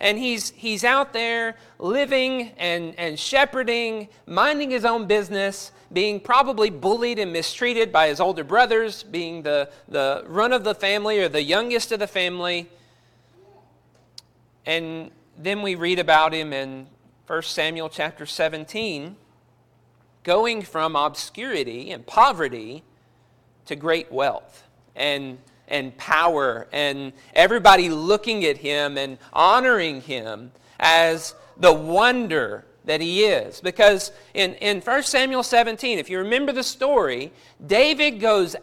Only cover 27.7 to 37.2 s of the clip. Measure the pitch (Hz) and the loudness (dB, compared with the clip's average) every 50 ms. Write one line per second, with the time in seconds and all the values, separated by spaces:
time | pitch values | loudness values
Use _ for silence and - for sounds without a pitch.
27.7 | 190 185 180 170 160 151 156 175 208 208 - 233 220 208 175 151 139 135 143 143 | 8 8 6 2 -2 -2 0 0 0 0 0 -2 -4 0 0 0 -2 -2 -4 -4
28.7 | 147 147 147 143 143 139 139 135 131 - - - - - 165 185 214 247 254 254 | -2 -2 -2 -2 -4 -4 -6 -6 -8 -14 -18 -4 2 4 6 6 6 6 4 2
29.7 | 240 202 170 160 143 131 - 151 135 123 110 113 107 101 120 127 - _ _ _ | 2 2 0 -2 -4 -8 -10 -8 -8 -8 -8 -8 -10 -12 -14 -18 -20 _ _ _
30.7 | _ - - 160 165 165 165 165 160 165 160 - - - - - - - 170 180 | _ 0 4 4 6 6 6 4 2 -2 -6 -10 -14 -16 -20 -20 -4 6 8 8
31.7 | 160 156 156 160 170 196 220 247 254 247 233 185 160 151 120 101 104 107 - _ | 8 6 4 0 2 4 4 4 4 2 -2 -2 -2 -2 -2 -2 -4 -10 -14 _
32.7 | _ _ _ - 156 151 160 170 180 196 214 208 180 127 107 - - - 175 180 | _ _ _ -4 -2 -2 -2 -2 0 2 4 4 4 2 0 -4 -10 -8 -8 -6
33.7 | 180 - 214 208 202 190 - - - - - - - 208 190 180 - - - 208 | 4 6 8 8 8 6 2 -6 -12 -16 -20 -8 -2 -2 -2 -2 -2 -2 -2 -2
34.7 | 202 185 - 233 247 285 269 - - 262 262 262 262 254 233 - 247 233 233 233 | -2 0 -2 -2 -2 0 0 0 0 0 0 0 0 -2 -2 2 4 4 4 2
35.7 | 220 214 269 247 226 170 143 - 185 185 190 208 233 262 285 285 262 262 240 - | 0 -4 -4 -4 -4 -4 -4 -4 -6 -6 -2 -2 -2 0 0 -2 -4 -4 -6 -6
36.7 | - - 254 277 294 240 180 139 123 123 | -6 -4 -2 2 2 2 2 2 -2 -4